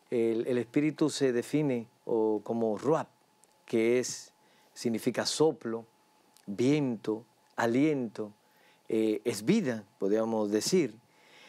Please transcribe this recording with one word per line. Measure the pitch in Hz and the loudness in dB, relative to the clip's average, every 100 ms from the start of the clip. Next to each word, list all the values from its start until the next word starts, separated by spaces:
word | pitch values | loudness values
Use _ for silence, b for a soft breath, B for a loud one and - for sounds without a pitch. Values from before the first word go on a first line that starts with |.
| - | -4
el, | 123 117 113 135 | 0 2 0 0
el | 123 | -2
Espíritu | 117 147 151 143 151 | 0 0 0 0 -2
se | - 135 | 0 0
define | 120 - 147 147 123 110 _ | 0 0 0 0 -2 -6 _
o, | - 113 110 107 | -2 0 2 0
como | - 117 113 101 | -2 0 0 0
ruach, | 113 156 - _ _ _ _ _ | 0 0 -2 _ _ _ _ _
que | - 117 113 123 | -2 2 4 2
es, | 120 - - _ b b b | 0 -8 -14 _ b b b
significa | - 120 110 127 110 | -6 -4 -2 -2 -2
soplo, | 104 - 156 151 117 113 113 _ _ _ _ _ | -2 2 2 0 -6 -8 -10 _ _ _ _ _
viento, | - 95 123 151 135 110 - 110 - _ _ - | -10 0 2 2 0 -4 -4 -6 -8 _ _ -2
aliento, | 117 123 156 139 117 104 104 - b b b b b | 0 2 2 0 -4 -8 -12 -14 b b b b b
eh, | 110 110 107 | 0 2 0
es | 120 101 113 | -2 -2 2
vida, | 220 143 113 104 - | 2 0 -4 -8 -4
podríamos | 98 107 113 110 104 | 0 0 0 -2 0
decir. | 107 - - 107 107 _ B B B | 0 2 0 0 -6 _ B B B